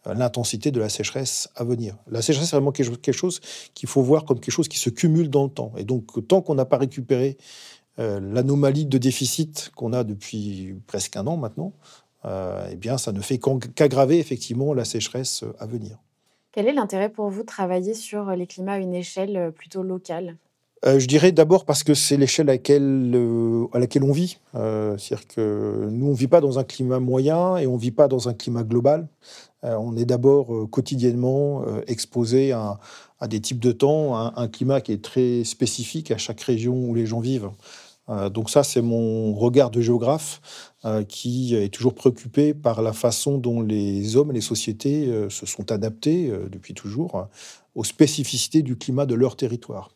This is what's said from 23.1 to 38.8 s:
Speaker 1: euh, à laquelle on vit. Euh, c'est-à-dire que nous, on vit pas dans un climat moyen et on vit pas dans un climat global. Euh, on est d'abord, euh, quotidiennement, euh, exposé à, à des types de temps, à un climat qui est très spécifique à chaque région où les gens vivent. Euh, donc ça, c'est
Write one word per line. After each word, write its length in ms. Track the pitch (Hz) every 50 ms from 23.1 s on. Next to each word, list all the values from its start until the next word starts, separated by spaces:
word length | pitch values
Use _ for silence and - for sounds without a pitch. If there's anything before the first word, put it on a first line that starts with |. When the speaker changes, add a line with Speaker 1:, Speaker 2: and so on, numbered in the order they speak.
| 123
Speaker 1:
euh, 520 | 123 120 117 117 117 117 113 117 117 117 -
à 60 | - 123
laquelle 260 | 127 120 - 139 135
on 80 | 139
vit. 240 | 139 151 180 180 - _ _ _ -
Euh, 440 | 120 110 110 110 107 107 107 104 98
c'est-à-dire 280 | - - 113 104 - _
que 600 | - 117 110 107 104 104 107 104 104 107 107 107
nous, 180 | 110 120 131 143
on 40 |
vit 160 | 139 113 135 123
pas 140 | 165 170
dans 160 | 143 139 123 139
un 60 | 135
climat 360 | - - - 131 123 127 127
moyen 560 | 127 123 127 131 135 147 160 170 175 185 185
et 100 | 180 147
on 120 | 131 123 120
vit 140 | 110 123
pas 160 | 117 - 147 135
dans 200 | 131 127 117 123
un 60 | 110
climat 280 | - - - 120 120
global. 460 | 113 110 117 120 117 139 151 165 165 151 _ _ _ - - - - _ _ _ -
Euh, 100 | 123 113 107
on 160 | 113 120 113
est 80 | 113 120
d'abord, 500 | 123 127 117 120 135 139 143 131 117 117
euh, 120 | 110 110
quotidiennement, 960 | 107 - 139 127 - 147 127 120 123 117 120 123 127 131 139 143 143 143 135
euh, 180 | 123 113 107 107 -
exposé 680 | - 120 110 - _ - 123 117 113 123 131 135 139
à, 260 | 127 113 107 104 101 101 - - - - - _ _ _
à 60 | -
des 140 | 107 113 107
types 200 | 110 - 127 120
de 120 | 110 123
temps, 420 | 113 - 139 139 151 156 156 143 123
à 180 | 110 113 117 -
un 120 | 120 120 110
climat 340 | - - 127 131 139 135
qui 100 | 135 -
est 100 | 107 101
très 420 | - - - 127 127 123 120 120 117
spécifique 640 | 110 - _ 131 113 - - 117 - - 165 156 -
à 80 | - 104
chaque 240 | - - 107 -
région 320 | - - 123 110 113 123 127
où 200 | 127 127 120 117
les 120 | 117 113
gens 140 | 110 113 117
vivent. 300 | 113 127 135 123 101 98 101 _ _ - - - - - _ _ _ -
Euh, 200 | 113 101 98 98
donc 220 | 98 113 110 -
ça, 120 | - 147
c'est 200 | 139 - - 127